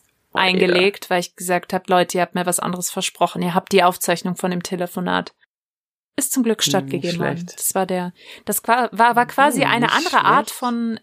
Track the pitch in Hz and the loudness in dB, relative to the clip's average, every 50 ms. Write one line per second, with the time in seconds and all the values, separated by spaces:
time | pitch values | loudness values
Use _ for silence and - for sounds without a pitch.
0 | _ _ _ _ _ _ _ - 190 185 180 185 185 180 180 180 185 202 202 - | _ _ _ _ _ _ _ 0 2 2 4 4 4 4 4 4 2 2 0 -2
1 | - - 185 180 175 - - - 180 180 180 175 - - - 180 - - 185 180 | -4 -2 -2 -2 -2 -4 -10 -10 -4 -2 -2 -2 -2 -4 -6 -6 0 2 2 2
2 | 175 175 - 180 175 - - 180 175 180 170 - - - 180 180 175 - - 190 | 2 2 0 -2 -2 -2 -2 -4 -2 -2 -2 -2 -2 -4 -4 -6 -6 -6 -6 -6
3 | 185 - - - 175 170 - 170 180 180 165 190 - - 196 185 175 180 175 - | -6 -6 -2 0 -2 0 0 -4 -4 -2 -2 -2 -2 2 2 4 4 4 2 0
4 | - - 175 170 - 185 175 - - 185 175 175 - - 196 175 175 175 - 180 | -2 -2 -2 -2 -2 -6 -6 -4 -4 -4 -4 -4 -6 -6 -6 -6 -6 -6 -6 -6
5 | 175 180 180 180 175 - - _ _ _ _ _ _ _ _ _ _ _ _ _ | -4 -2 -2 -2 -2 -4 -12 _ _ _ _ _ _ _ _ _ _ _ _ _
6 | _ _ _ - 269 - - 269 233 226 214 - - - - 190 139 135 135 - | _ _ _ -6 -6 -2 -2 0 0 0 0 0 0 0 0 -2 -2 -2 -6 -4
7 | 139 175 170 170 147 139 151 170 175 175 - - - - - 190 190 180 185 180 | -4 -4 -4 -2 -4 -4 -4 -6 -8 -12 -12 -6 -6 -4 -2 -2 -2 -2 -2 -4
8 | 180 180 - _ - - - - _ - 202 - - - 226 254 240 208 - 208 | -4 -6 -10 _ -20 -20 -20 -14 _ -6 -6 -4 0 0 2 2 2 -2 0 2
9 | 233 240 233 240 240 - - - 269 294 240 - - - 220 233 240 214 - 262 | 2 4 4 2 0 0 2 2 2 4 4 2 2 2 2 2 2 2 2 0
10 | 330 359 277 233 - 196 226 277 294 - - - 262 247 240 233 233 233 220 - | 0 2 2 4 4 6 4 4 2 0 -6 -6 -4 -4 -2 -2 -2 -4 -4 -4